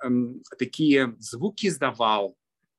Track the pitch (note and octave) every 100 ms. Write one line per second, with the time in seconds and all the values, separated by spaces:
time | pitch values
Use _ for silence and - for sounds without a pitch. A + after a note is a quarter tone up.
0 | C3 B2 A#2+ C3 - - B2 - D#3 C#3
1 | B2+ A2+ A2 A#2 G3 - G3+ D3 C3+ A2+
2 | A2 G#2+ G2 - _ _ _